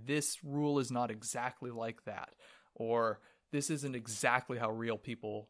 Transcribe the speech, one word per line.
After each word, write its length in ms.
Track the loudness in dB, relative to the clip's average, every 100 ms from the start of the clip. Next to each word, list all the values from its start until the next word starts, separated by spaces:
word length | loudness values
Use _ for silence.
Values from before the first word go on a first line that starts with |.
| -2
this 320 | 0 0 -4
rule 360 | -4 0 2 2
is 120 | 2
not 200 | 0 0
exactly 600 | -2 -6 -4 -4 -4 -8
like 320 | -6 -6 -6 -10
that," 300 | -10 -10 -14 -20 -20 _ -4
or, 440 | 2 4 4 2 -8 _ _
"This 200 | -2 0
isn't 240 | -2 -2 -4
exactly 640 | -6 0 4 4 2 -2
how 100 | 0
real 280 | 0 0 -2
people, 500 | -4 -8 -6 -6 -8